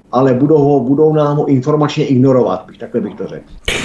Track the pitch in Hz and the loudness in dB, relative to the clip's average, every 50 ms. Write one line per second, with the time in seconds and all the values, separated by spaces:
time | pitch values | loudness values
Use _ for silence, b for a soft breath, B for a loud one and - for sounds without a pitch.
0 | _ - 120 123 135 135 123 123 147 147 156 147 139 143 143 135 117 127 143 151 | _ -4 -2 0 2 2 2 2 2 2 2 4 4 2 2 0 0 0 0 2
1 | 156 156 151 151 147 147 147 151 - 143 139 127 127 147 151 147 147 143 - 156 | 2 2 2 2 0 0 0 -2 0 0 0 0 0 0 0 0 0 -2 -2 -2
2 | 170 - 131 123 135 135 127 123 107 95 92 - - - - - 117 - - 110 | -2 0 2 2 4 4 4 2 2 0 -2 -6 -8 -14 -18 -18 -12 -8 -6 -6
3 | 101 98 - - 95 - 78 - - - - - - B B B | -6 -6 -10 -10 -12 -12 -12 -16 -18 -18 -20 -12 -10 B B B